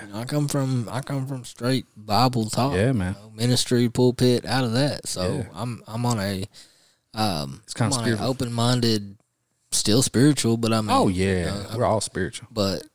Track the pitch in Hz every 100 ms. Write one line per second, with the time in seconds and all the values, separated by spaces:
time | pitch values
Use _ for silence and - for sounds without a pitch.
0 | 101 104 123 147 143 143 135 127 95 117
1 | 131 139 131 131 113 - 120 131 - 107
2 | 107 104 127 120 107 - 135 90 139 123
3 | 90 98 - 107 123 117 - 120 120 127
4 | 123 120 127 120 - 127 123 117 143 -
5 | - - 92 143 - 87 123 110 - 113
6 | 120 113 98 95 101 - - _ _ _
7 | _ 110 107 82 69 65 - - 113 127
8 | 120 110 117 131 120 117 120 123 117 107
9 | 101 101 _ _ _ _ _ - - 104
10 | - 110 147 139 117 113 113 110 107 269
11 | 135 90 95 92 80 101 98 107 101 107
12 | - - 92 - - 113 98 85 -